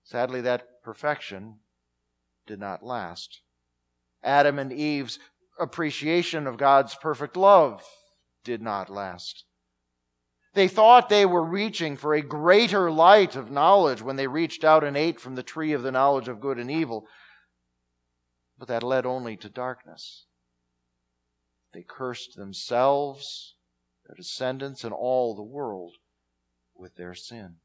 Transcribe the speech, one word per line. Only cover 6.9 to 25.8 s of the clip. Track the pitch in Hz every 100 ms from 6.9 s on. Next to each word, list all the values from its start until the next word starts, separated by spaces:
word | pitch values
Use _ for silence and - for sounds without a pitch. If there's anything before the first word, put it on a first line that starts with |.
perfect | - 156 127 143
love | 180 196 196 143 101 - _ _ _ _ _
did | 120 117
not | 113 101 95
last. | 101 95 87 - - _ _ _ _ _ _ _ _ _ _ _
They | 196 190
thought | 190 220 247 240
they | 208
were | 196 175
reaching | 165 190 214 - 160 139
for | 151
a | 151
greater | 139 151 165 202 233 196 175
light | 156 170 208 185
of | 139 113
knowledge | 143 160 202 160 120
when | 117
they | 135 135
reached | 147 165 -
out | 156 156
and | 147 143
ate | 160 156
from | 127
the | 127
tree | 123 160 156
of | 143
the | 131
knowledge | 131 139 135 120
of | 110
good | 139 123
and | 123
evil. | 156 143 110 _ _ _ _ _ _ _ _ _ _ _ _ _ _ _ _
But | 127
that | 117
led | 120 131
only | 123 127 120 104
to | 104
darkness. | 113 127 123 - 82 - - _ _ _ _ _ _ _ _ _ _ _ _ _ _ _
They | - -
cursed | - 127 120 - -
themselves, | 98 95 - 120 135 143 143 135 - - - _ _ _ _ _ _
their |
descendants, | - 175 - 131 131 139 131
and | 117
all | 101 123 127 120
the | 104
world | 107 139 131 95